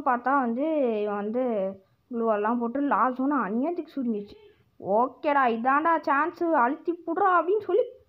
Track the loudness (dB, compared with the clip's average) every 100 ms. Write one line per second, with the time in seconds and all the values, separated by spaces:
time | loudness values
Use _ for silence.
0 | 0 0 2 2 2 0 0 0 0 0
1 | -2 -4 -4 -2 -2 -2 -4 -6 _ _
2 | -10 -2 0 0 0 -2 -2 -2 0 2
3 | 2 0 0 0 0 -2 -2 -4 -8 -6
4 | -4 -4 -8 -18 -20 _ _ -12 -2 0
5 | 0 -2 0 2 2 0 2 2 2 0
6 | 2 0 0 -2 0 2 2 0 -6 -6
7 | -4 0 2 2 2 0 2 0 0 -6